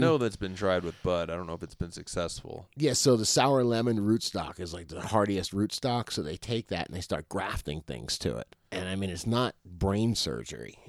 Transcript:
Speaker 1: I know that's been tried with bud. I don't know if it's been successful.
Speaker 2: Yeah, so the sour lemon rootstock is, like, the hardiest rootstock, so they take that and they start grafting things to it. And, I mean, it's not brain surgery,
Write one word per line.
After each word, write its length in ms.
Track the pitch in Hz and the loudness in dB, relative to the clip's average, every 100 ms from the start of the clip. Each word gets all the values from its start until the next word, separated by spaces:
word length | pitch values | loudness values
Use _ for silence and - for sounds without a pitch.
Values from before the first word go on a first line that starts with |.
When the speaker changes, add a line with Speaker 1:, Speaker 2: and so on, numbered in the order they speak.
Speaker 1:
I 40 | 165 | 6
know 120 | 151 | 4
that's 180 | 117 - | 2 -2
been 180 | 95 | -6
tried 300 | 92 101 90 | 0 2 2
with 100 | 85 - | 0 -2
bud. 280 | 92 87 82 | 0 0 0
I 60 | 85 | -4
don't 100 | 87 | -6
know 80 | |
if 80 | 82 | -8
it's 120 | 82 | -8
been 160 | - 85 | -8 -10
successful. 760 | 85 - 90 85 - - - 90 - | -8 -8 -4 -4 -6 -10 -12 -12 -2
Speaker 2:
Yeah, 160 | 147 | 2
so 240 | 123 139 120 | 4 6 6
the 80 | 107 | 4
sour 380 | 147 131 135 | 4 4 4
lemon 340 | 120 117 120 110 | 4 4 2 2
rootstock 640 | 101 113 - 95 76 80 | 4 4 2 -4 -6 -8
is, 120 | 87 | -8
like, 140 | 82 82 | -8 -10
the 120 | 82 | -8
hardiest 520 | 101 107 104 98 87 | 0 2 4 2 0
rootstock, 580 | 98 104 - 127 120 110 | 0 0 0 -2 -2 -2
so 100 | - | -4
they 140 | 76 87 | -4 -6
take 320 | - 117 - | -4 -4 -2
that 180 | 87 - | -4 -2
and 80 | 92 | -6
they 40 | |
start 280 | - 80 - | -4 -4 -4
grafting 520 | 95 95 - - 76 | -4 -4 -4 -4 -6
things 360 | - 62 - - | -6 -8 -6 -2
to 180 | 82 58 | -2 -4
it. 180 | - - _ | -8 -18 _
And, 180 | 95 92 | -6 -4
I 80 | 95 | -2
mean, 140 | 98 | -4
it's 160 | 82 113 | -4 0
not 280 | 117 123 - | 0 0 -4
brain 500 | 92 87 98 101 117 | -16 -2 0 2 2
surgery, 640 | 107 - 58 57 55 57 - | 2 -2 -4 -8 -12 -14 -16